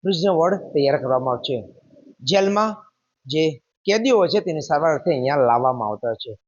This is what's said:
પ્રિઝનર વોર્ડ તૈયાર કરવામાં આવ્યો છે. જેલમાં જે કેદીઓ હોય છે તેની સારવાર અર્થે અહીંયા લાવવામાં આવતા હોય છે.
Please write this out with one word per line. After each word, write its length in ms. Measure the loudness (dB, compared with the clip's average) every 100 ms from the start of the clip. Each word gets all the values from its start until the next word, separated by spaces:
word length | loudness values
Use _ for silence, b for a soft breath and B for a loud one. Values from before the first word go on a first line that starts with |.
પ્રિઝનર 280 | -2 0 0
વોર્ડ 240 | 2 2
તૈયાર 440 | 0 -4 0 2 0
કરવામાં 340 | 0 -2 0
આવ્યો 120 | -4 -4
છે. 100 | -8 -8 -20 _ _ -20 _
જેલમાં 560 | 0 2 2 0 -2 -4 -16 _ _ _ -6
જે 240 | 0 0 -2 _ _
કેદીઓ 320 | -2 0 2 4
હોય 120 | 4
છે 120 | 0
તેની 200 | -2 -6
સારવાર 320 | -2 0 2
અર્થે 180 | 0 0
અહીંયા 260 | 0 0 2
લાવવામાં 520 | 4 4 2 0 -4
આવતા 200 | -4 -6
હોય 60 |
છે. 180 | -6 -10 -16